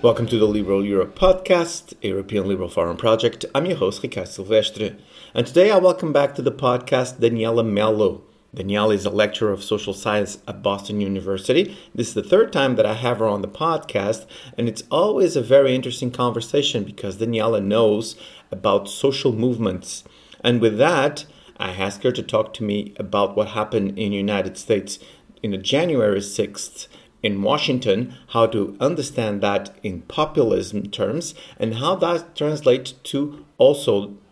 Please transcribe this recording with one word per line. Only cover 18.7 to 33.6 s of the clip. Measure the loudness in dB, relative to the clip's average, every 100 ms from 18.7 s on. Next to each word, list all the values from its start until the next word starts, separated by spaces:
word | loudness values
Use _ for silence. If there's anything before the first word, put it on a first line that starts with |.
| 2 0
social | -2 0 2 -2
movements. | 0 0 0 -2 -4 -10 -16 -16 -20 -20 -4
And | 0 4
with | 2 4
that, | 2 4 0 -2 -16 -20 -20 -10
I | -8
asked | -4 -4 0
her | -2
to | -2
talk | -2 0 -2
to | -4
me | -4 -4 -6 -10
about | -4 0 0 0
what | -2
happened | -2 -2 0 -2 -2
in | -2
the | -2
United | 0 -2 -2 -8
States | 0 0 0 -14 -16 -20 _ _
in | -6
the | -4
January | 0 0 2 2 2 0
sixth | -4 -4 -4 -4 -14 -14 -20 -20 _ _
in | -4 -2
Washington, | 0 0 0 -2 0 0 -2 -10 -4
how | 2 2
to | 2 -4 -2
understand | -2 -2 -4 -2 -2 0
that | 0 0 -4 -10
in | -8 -8
populism | -8 -2 0 2 2 2 -2 -6 -6
terms, | -4 -2 -2 -8 -14 -20 -6
and | -4 -2
how | -2 0
that | 0 0 -4 -4
translates | -4 2 2 2 0
to | -14 -6 -4 -4 -8 -20
also | _